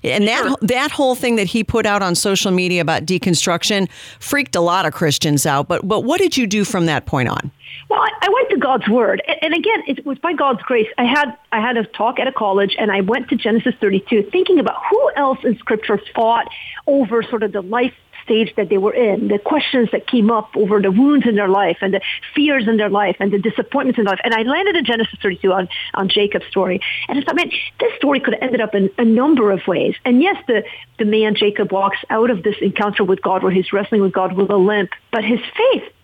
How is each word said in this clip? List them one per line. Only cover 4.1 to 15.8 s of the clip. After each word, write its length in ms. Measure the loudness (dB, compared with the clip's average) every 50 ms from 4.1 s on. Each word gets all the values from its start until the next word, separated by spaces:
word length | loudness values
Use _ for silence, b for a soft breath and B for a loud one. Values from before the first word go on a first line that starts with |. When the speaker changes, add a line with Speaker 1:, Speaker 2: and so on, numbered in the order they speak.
| B B
Speaker 1:
freaked 360 | -8 -4 -2 -2 -2 -2 0
a 60 | 0
lot 260 | 2 2 2 0 0
of 60 | -2 -2
Christians 520 | 0 0 0 0 0 0 0 0 2 0
out. 220 | 0 0 0 0
But, 180 | -2 -4 -4 -2
but 200 | -2 -2 0 0
what 140 | 0 0 2
did 180 | 0 0 0
you 100 | 0 -2
do 160 | 0 0 0 0
from 220 | 0 0 0 0
that 200 | 0 0 -2 -4
point 220 | -2 -2 -2 0
on? 240 | -2 -2 -4 -8 -10 _ B B B B B B -4
Speaker 2:
Well, 100 | -2 0
I, 120 | 0 -2 -2 -2
I 80 | 0 2
went 200 | 2 2 2 0
to 60 | 0
God's 300 | 0 2 0 0 0 2
Word. 340 | 2 2 2 2 2 0 -2 -2
And, 100 | -4 -4 -4
and 120 | -2 -2 -2
again, 300 | 0 0 0 0 0 -2
it 180 | -6 -6 -6 -6
was 120 | -8 -8 -4
by 120 | -4 -4
God's 300 | 0 0 0 0 0 -2
grace. 260 | -2 0 0 0 0 0 -2
I 60 | -2 0
had, 320 | 2 2 0 0 -2 -4 -14 _ _
I 80 | -4 -2
had 160 | -2 0 0
a 80 | -2 -4
talk 360 | -4 -4 -2 -2 -2 0 0
at 80 | -4
a 40 | -2
college, 440 | -2 -2 -2 0 2 2 2 0 0 -2
and 100 | -2 0
I 100 | 0 0
went 260 | 0 0 -2 -2 -2 -2
to 60 | -4
Genesis 400 | -2 0 0 0 2 0 0 -2 0
thirty-two, 480 | 0 0 0 0 0 2 0 0 0 2
thinking 280 | 0 0 2 4 4 4
about 180 | 4 0 -4 -4 -2 0
who 220 | 2 2 2 2 0
else 220 | 0 0 0 0 0 0
in 140 | -2 -2
Scripture 420 | -2 -2 -4 -4 -2